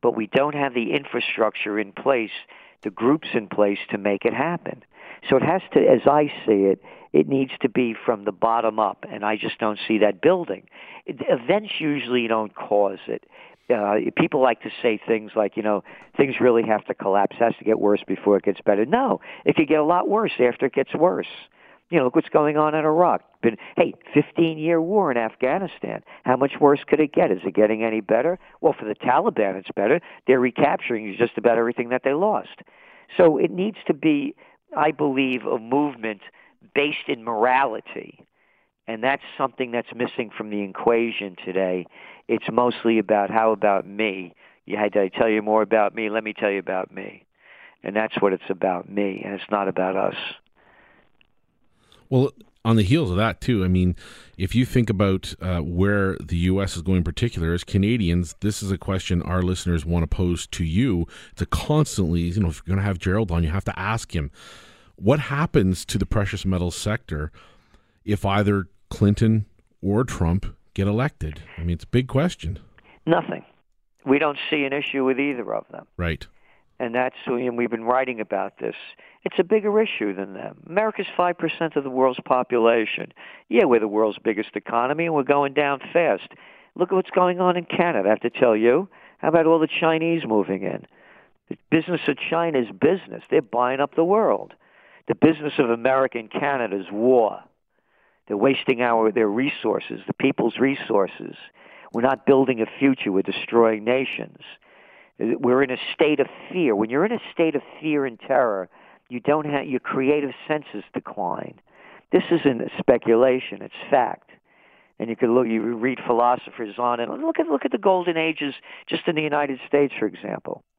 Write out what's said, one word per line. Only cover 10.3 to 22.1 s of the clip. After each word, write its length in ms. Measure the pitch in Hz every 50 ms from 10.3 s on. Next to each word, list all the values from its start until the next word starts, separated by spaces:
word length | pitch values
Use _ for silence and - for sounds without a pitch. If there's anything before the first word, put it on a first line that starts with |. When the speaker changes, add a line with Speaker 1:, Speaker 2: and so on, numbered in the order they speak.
| 185 185 175 - 98 92 _ _ _ - - - - - _
Speaker 1:
It, 140 | - 160 123 135 -
events 460 | 175 131 117 123 180 208 214 196 - -
usually 480 | 160 151 147 143 123 117 123 123 117
don't 280 | 110 113 113 110 104 _
cause 440 | - - - 104 104 101 98 98 92 -
it. 180 | - - - _ _ _ - - - - _ _ _ 123
Uh, 380 | 110 104 101 104 110 - 135 - -
people 240 | 160 170 - 147 131
like 200 | 127 117 _ -
to 80 | 110 - - -
say 180 | 123 110 104 -
things 240 | - 117 110 107 104 -
like, 200 | 113 107 98 _
you 60 | 107 104
know, 220 | 107 104 98 - - - - - _ _
"Things 180 | - 143 139 127 -
really 240 | 113 127 117 117 110
have 200 | 107 107 104 -
to 80 | - 101
collapse, 420 | _ - 98 95 101 98 98 - -
has 160 | 117 113 - -
to 60 | -
get 140 | 104 110 -
worse 240 | - 101 104 98 -
before 300 | - 95 - - 101 104
it 60 | 95 -
gets 180 | 104 95 - -
better." 220 | - 101 98 113
No, 360 | 127 185 240 277 247 - - - - - - -
it 100 | - 165
could 140 | - 160 143
get 100 | 156 156
a 60 | 147
lot 240 | 151 175 180 - -
worse 240 | 202 220 220 160 - -
after 260 | 127 123 117 - -
it 80 | 127 -
gets 180 | 139 131 - -
worse. 360 | 147 156 180 180 143 - - - - - _ _ _ _ - - _ _ _
You 100 | 170 165
know, 60 | 131
look 120 | 127